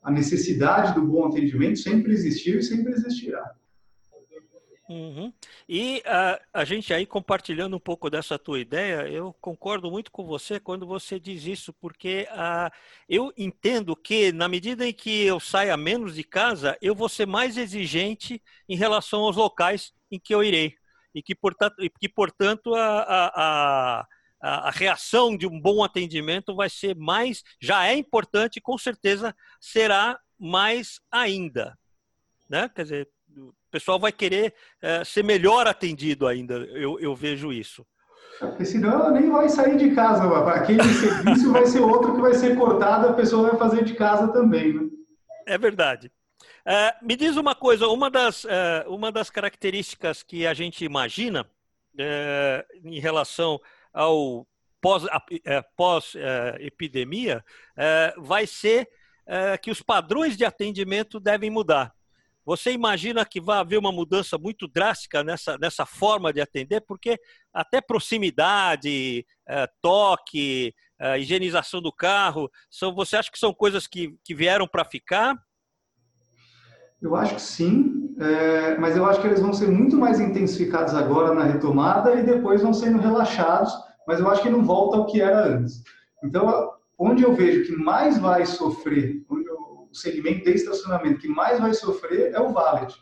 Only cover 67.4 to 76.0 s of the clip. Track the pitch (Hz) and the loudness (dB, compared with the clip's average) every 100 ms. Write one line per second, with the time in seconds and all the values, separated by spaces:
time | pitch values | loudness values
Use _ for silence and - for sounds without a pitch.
67.4 | _ - 160 262 - 226 - 226 190 151 | _ -8 -2 -2 0 -4 -2 -2 -2 0
68.4 | 170 202 185 151 143 139 131 120 - _ | 2 2 0 -2 -2 -4 -4 -6 -10 _
69.4 | - 139 131 _ 170 196 202 175 - 151 | -8 -6 -6 _ 2 4 4 2 -4 -6
70.4 | 143 131 120 _ _ _ 131 135 135 185 | -4 -4 -4 _ _ _ -4 -4 -2 -4
71.4 | 185 170 - 180 165 - 175 202 190 147 | -2 -4 -4 -8 -10 -4 0 2 0 -2
72.4 | 139 _ _ - 190 185 190 214 - - | -10 _ _ -8 -6 -4 -2 -2 -4 -2
73.4 | 220 - 208 196 - 180 165 156 - 151 | -2 2 0 0 -8 -10 -10 -12 -16 -2
74.4 | 170 202 185 185 156 131 - 185 240 262 | 0 2 0 -2 -4 -8 -4 0 0 -2
75.4 | _ _ _ _ _ _ | _ _ _ _ _ _